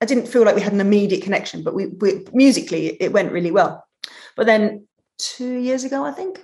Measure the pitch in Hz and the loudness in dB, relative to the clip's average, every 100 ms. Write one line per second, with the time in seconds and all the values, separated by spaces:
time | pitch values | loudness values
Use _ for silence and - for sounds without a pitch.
0 | 233 247 - 247 214 196 - 202 196 208 | 0 0 2 4 4 4 0 0 2 4
1 | 196 185 196 190 - 165 160 196 165 185 | 2 -2 -2 -4 -4 -8 -6 -6 -6 -2
2 | 196 190 - 247 269 190 - 160 156 - | -2 -2 -2 4 4 4 -2 -4 -4 -4
3 | 185 196 180 175 175 190 165 - _ _ | 0 0 0 -2 0 2 2 -2 _ _
4 | - - - - 226 220 208 208 - _ | -20 -20 -10 -2 2 2 0 -4 -16 _
5 | _ - - - 247 247 247 262 254 277 | _ -12 -12 -8 -8 -4 -2 -2 -4 -6
6 | 285 285 381 381 | -6 -8 -10 -12